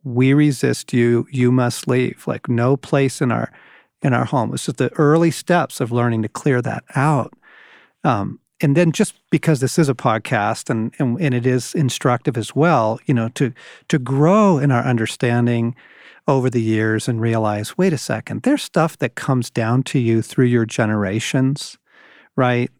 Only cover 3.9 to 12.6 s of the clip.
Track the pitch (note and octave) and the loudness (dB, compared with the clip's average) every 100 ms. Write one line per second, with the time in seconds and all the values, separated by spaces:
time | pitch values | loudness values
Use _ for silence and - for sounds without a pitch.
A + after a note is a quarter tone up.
3.9 | _ C#3+ A#2+ A#2+ C#3 A2+ C3 - - B2 | _ 0 0 0 -2 -2 -6 -8 -4 -4
4.9 | - D3 D#3+ E3+ - - F3 C#3+ - A#2+ | 2 4 4 2 0 0 0 0 -6 -4
5.9 | A#2+ A#2+ A2 A2 - D3+ B2+ A#2+ A2 _ | 0 0 0 -4 -4 0 0 -2 -8 _
6.9 | C3+ C#3+ C#3+ - - _ - - - _ | -2 0 0 -2 -12 _ -20 -20 -20 _
7.9 | _ D3+ G#2+ G2 - _ _ D3+ C#3 E3+ | _ -2 -2 -4 -8 _ _ 2 4 2
8.9 | - G#3+ - _ D#3 - C#3+ B2+ - D3 | 2 -2 -4 _ 0 2 2 0 2 0
9.9 | B2 B2+ A2 - A#2 G#2 A2+ - A2+ A2+ | 0 0 -2 -2 -2 0 -4 -4 -4 -4
10.9 | - C3+ A#2+ D#3 B2 B2+ B2+ - - C3 | -4 -2 0 0 0 0 0 -2 -2 -2
11.9 | - C3+ B2 - A#2+ G#2+ C3 | 0 0 0 -2 -4 -6 0